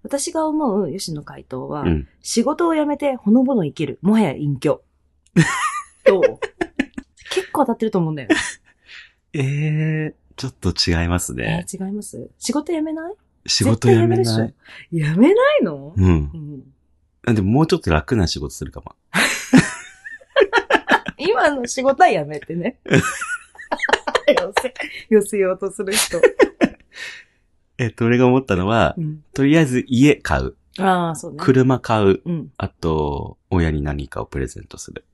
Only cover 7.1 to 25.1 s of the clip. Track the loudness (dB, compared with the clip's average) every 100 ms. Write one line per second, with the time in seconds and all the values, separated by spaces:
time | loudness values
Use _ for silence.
7.1 | _ -6 -6 -4 -2 0 0 -2 0 -2
8.1 | -4 -2 -2 -2 -12 _ _ _ -20 -20
9.1 | _ _ -6 -4 -2 -2 -2 -2 -2 -6
10.1 | -10 _ -12 -12 _ -4 -4 -2 -2 0
11.1 | -2 -4 -6 -4 -4 -6 -10 -8 -8 -10
12.1 | -16 -16 _ -6 -6 -4 -4 -4 -8 -10
13.1 | -16 _ _ -6 0 0 2 4 6 4
14.1 | 2 2 0 -2 _ -20 -20 -6 -2 0
15.1 | 4 6 6 4 2 0 -4 -6 2 4
16.1 | 4 0 -8 -14 -14 -18 _ _ _ _
17.1 | _ 0 0 2 2 2 0 2 0 2
18.1 | 0 0 -2 -8 -10 -12 -12 -20 -20 _
19.1 | -2 -2 -4 4 4 4 -8 -18 -20 -18
20.1 | -18 -2 2 2 2 0 -2 2 -2 -2
21.1 | -4 -2 2 2 0 -4 -2 0 4 4
22.1 | 4 -4 -10 -8 -4 -4 -6 0 0 0
23.1 | -8 -10 -10 -12 -20 -10 -6 -4 -4 -4
24.1 | -2 2 0 0 -4 -6 -10 -12 -12 2